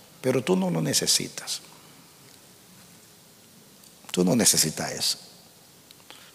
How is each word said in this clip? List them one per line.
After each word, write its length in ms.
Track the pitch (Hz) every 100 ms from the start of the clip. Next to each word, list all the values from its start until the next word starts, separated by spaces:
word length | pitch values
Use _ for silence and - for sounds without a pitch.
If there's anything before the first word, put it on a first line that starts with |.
| - -
pero 240 | 127 131
tú 120 | - 185
no 160 | 185
lo 100 | 160
necesitas. 800 | 156 - - - - - - - - - - - - - - - - - - - - - - - - - - - - - - - -
Tú 120 | -
no 120 | 90 113
necesitas 560 | 95 80 80 - 73
eso, 240 | - - - - - - - - - - - - - -